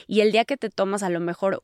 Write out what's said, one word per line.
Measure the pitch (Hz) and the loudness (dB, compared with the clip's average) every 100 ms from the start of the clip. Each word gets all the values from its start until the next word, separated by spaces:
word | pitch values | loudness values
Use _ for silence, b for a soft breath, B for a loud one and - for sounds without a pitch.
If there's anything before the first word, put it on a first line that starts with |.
y | - 202 | -2 2
el | 214 | 4
día | 214 | 2
que | 233 | 0
te | 226 220 | -4 -4
tomas | - 196 202 | -2 -2 -2
a | 190 | -2
lo | 170 | -2
mejor | 170 175 196 185 | -4 -2 -2 -2